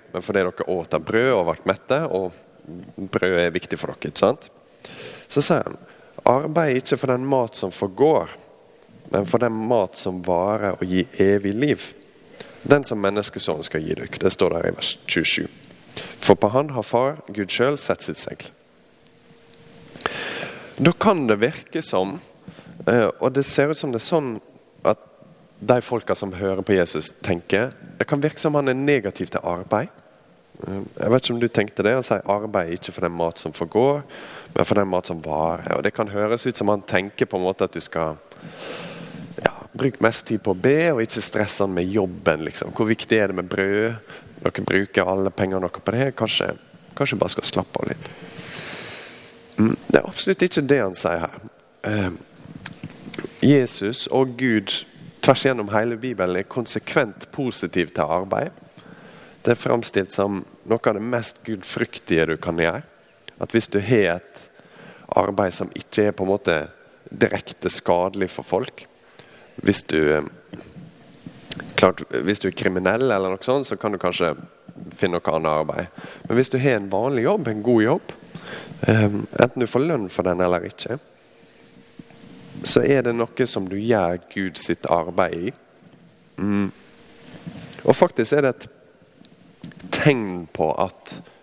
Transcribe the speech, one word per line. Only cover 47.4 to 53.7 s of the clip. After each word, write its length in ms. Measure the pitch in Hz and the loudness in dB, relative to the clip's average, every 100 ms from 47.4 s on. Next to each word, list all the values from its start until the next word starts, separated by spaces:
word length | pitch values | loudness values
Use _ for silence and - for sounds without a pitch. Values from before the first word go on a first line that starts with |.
| - | -4
slappe 320 | - 92 - | -2 -2 -4
av 60 | - | -4
litt. 200 | - - - - - - - - - - - - - - - - - | -6 -10 -16 -16 -14 -14 -12 -10 -10 -12 -14 -16 -18 -20 -20 -10 2
Mm, 220 | 110 - - | 2 2 4
det 140 | - | 4
er 80 | - | 4
absolutt 320 | - - 190 185 | -4 0 2 2
ikke 220 | - 139 | 2 2
det 140 | 139 | 2
han 160 | 98 92 | 2 0
sier 240 | 85 85 | 0 0
her. 160 | 80 - 101 _ _ _ - | -4 -8 -20 _ _ _ -4
Eh, 320 | 104 92 80 - - - - - - - - - - - - | -2 -2 -4 -14 -20 -20 -16 -16 -14 -16 -16 -16 -12 -12 2
Jesus 640 | 123 143 123 | 6 6 4